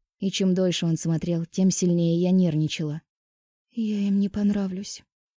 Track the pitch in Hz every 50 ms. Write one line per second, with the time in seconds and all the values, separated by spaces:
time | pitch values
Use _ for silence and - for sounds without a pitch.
0 | _ _ _ - 196 196 - - 196 185 180 190 185 180 165 - 180 165 160 156
1 | - 165 165 156 - 170 170 165 165 - - - 190 190 175 - 185 175 175 170
2 | 170 165 170 170 180 180 185 185 180 170 151 156 156 151 - - 160 151 147 160
3 | - _ _ _ _ _ _ _ _ _ _ _ _ _ - 233 220 214 214 202
4 | 202 202 196 202 202 202 - 208 208 202 208 202 196 190 185 190 208 - - -
5 | - _ _ _ _ _ _